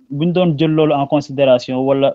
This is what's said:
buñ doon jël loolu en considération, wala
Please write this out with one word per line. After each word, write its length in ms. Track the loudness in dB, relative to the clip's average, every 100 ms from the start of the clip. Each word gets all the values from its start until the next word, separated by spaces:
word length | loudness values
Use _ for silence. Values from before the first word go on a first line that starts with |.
| _
buñ 200 | -4 -2
doon 260 | 0 0 0
jël 120 | 0
loolu 200 | 2 2
en 140 | 0 0
considération, 720 | -2 -4 -2 2 2 0 -4
wala 300 | 0 0 0